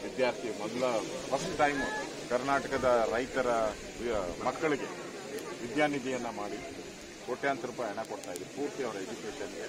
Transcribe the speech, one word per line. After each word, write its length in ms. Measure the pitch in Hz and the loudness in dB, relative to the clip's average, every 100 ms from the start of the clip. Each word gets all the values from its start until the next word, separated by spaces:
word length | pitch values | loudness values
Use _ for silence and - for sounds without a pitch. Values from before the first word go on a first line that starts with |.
ವಿದ್ಯಾರ್ಥಿ 460 | 107 - 123 117 117 104 | -6 2 2 2 -2 -2
ಮೊದಲ 380 | 104 120 127 113 | -2 2 2 2
ಫಸ್ಟ್ 560 | 95 87 - 135 - 151 | 0 -4 -2 0 0 4
time 240 | 147 143 131 - 143 - - | 4 4 0 -2 -4 -6 0
ಕರ್ನಾಟಕದ 760 | 123 135 139 131 135 127 120 110 | 2 4 2 2 2 6 6 6
ರೈತರ 360 | 110 127 135 123 117 110 104 - - | 2 2 2 4 4 4 0 -8 -4
ವಿ-, 440 | 117 107 90 85 110 | 0 0 0 0 0
ಮಕ್ಕಳಿಗೆ 400 | 127 160 135 101 - - - - - - - | 2 2 2 0 -6 -8 -8 -8 -8 -6 -6
ವಿದ್ಯಾನಿಧಿಯನ್ನ 640 | 117 143 151 143 127 127 120 | -2 4 4 2 0 -2 -2
ಮಾಡಿ 320 | 104 101 104 - - - - - - - | -4 -4 -6 -8 -10 -12 -12 -14 -12 -6
ಕೋಟ್ಯಾಂತರ 380 | 123 139 135 123 | 0 2 0 -2
ರೂಪಾಯಿ 300 | 110 117 101 | -2 -2 -2
ಹಣ 80 | |
ಕೊಡ್ತಾ 280 | 110 104 95 | -4 -4 -4
ಇದ್ದೀವಿ. 180 | 90 110 - | -6 -6 -4
ಪೂರ್ತಿ 260 | 139 - | -4 -2
ಅವರ 120 | 123 101 | -2 -2
ಎಜುಕೇಷನ್ಗೆ 680 | 92 117 110 98 98 98 | -6 -6 -6 -6 -8 -6